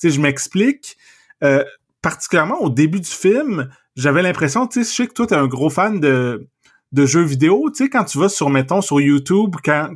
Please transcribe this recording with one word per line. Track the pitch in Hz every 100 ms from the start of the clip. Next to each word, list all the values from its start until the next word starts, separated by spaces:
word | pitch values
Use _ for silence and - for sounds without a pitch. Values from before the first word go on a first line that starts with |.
Tu | 170
sais, | 143
je |
m'explique. | 151 139 - 185 240 277 - - _ _ _ _
Euh, | 143 139 - - _ _
particulièrement | 170 - - 170 156 320
au | 180
début | 120 156 190
du | 175
film, | - 190 240 302 175 135 - _
j'avais | 131 143 147
l'impression, | 180 - 151 220 247
tu | 247
sais, | 226
je | -
sais | 240
que |
toi, | - 233
t'es | 165
un | 135
gros | 127 151
fan | 180 208 202
de, | 147 131 123 113 - _ _ _ _
de | 135 139
jeux | 156
vidéo. | 160 131 156 214 302
Tu | 285
sais, | 262
quand | 262
tu | 190 135
vas | 196
sur, | - 143
mettons, | 139 131 190
sur | 196 143
YouTube, | 143 143 135 190 214 165
quand, | - 151 160